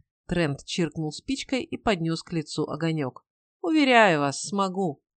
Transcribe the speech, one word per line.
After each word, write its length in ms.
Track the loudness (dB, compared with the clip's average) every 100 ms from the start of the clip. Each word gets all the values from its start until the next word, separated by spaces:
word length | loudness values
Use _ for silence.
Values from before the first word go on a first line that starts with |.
| _ _ -4
Трент 380 | 0 0 -2
чиркнул 480 | -6 -2 -2 -2 -6
спичкой 500 | -6 -6 -6 -4 -4
и 140 | -4 -4
поднёс 460 | -2 0 0 -4
к 100 | -4
лицу 340 | -6 -4 -4 -4
огонёк. 520 | -2 -2 -2 -4 -8 _ _ _ _
"Уверяю 600 | 0 4 6 6 6 6
вас, 200 | 2 -2
смогу. 600 | -4 -2 -2 -2 -4 -6 _